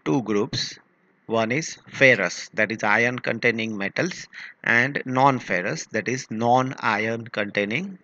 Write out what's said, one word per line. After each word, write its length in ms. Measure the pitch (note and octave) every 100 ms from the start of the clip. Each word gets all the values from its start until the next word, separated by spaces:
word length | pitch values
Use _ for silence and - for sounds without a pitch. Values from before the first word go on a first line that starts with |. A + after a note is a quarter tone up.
| -
two 160 | D3
groups. 560 | G#2+ G2+ B2+ - - - _ _ _ _ -
One 260 | A2+ A2+
is 260 | C#3 D#3+ - -
ferrous, 600 | - C3 A#2 F2 - -
that 180 | - G#2
is 100 | G#2+
iron 380 | G#2+ G#2+ A#2+ B2
containing 580 | - A2+ A#2+ A2+ A2+ G#2
metals, 480 | G2 - F#3 - - - - -
and 400 | - A#2 C3+ C#3+ C3
non-ferrous, 840 | C3 C#3 B2+ - F#2 G2+ D#3+ -
that 200 | A2 G2+
is 180 | C3 -
non-iron 960 | A2 A#2+ B2+ C3 - A#2 G#2+ A2+ A#2 A2+
containing 720 | A2+ G#2 G#2 G2+ C3 G3 F#3